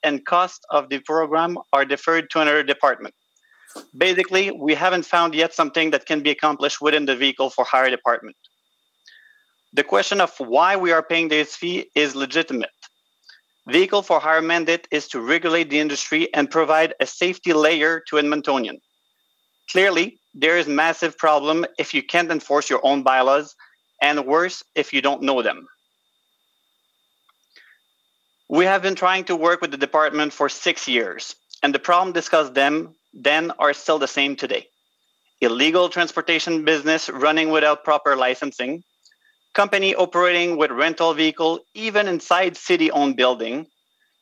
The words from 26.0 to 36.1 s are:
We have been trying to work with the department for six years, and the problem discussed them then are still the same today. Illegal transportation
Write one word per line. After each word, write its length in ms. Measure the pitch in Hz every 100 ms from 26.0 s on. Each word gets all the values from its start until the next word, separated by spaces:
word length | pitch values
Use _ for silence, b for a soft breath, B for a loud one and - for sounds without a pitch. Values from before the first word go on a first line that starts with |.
| _ _ _ _ _ _ _ _ _ _ _ _ _ _ _ b b b _ _ _ _ _ _ _
We 160 | 147 185
have 160 | 196
been 140 | 185 190
trying 280 | 185 190
to 120 | 180 175
work 260 | 165 170
with 80 | 165
the 80 | 139
department 560 | 135 156 151 147 151
for 160 | - 143
six 360 | - 175 151 -
years, 480 | 123 101 - - - _ -
and 120 | 143
the 40 | 139
problem 340 | - 175 190
discussed 400 | 175 - 165 143
them 420 | 131 139 151 165 _ _
then 380 | - 143 156 165 -
are 140 | 147
still 260 | 143 - 156
the 100 | 139
same 280 | - 139 135
today. 300 | 131 - - _ _ _ _ _ _ _
Illegal 480 | 123 120 151 175 180
transportation 760 | 180 170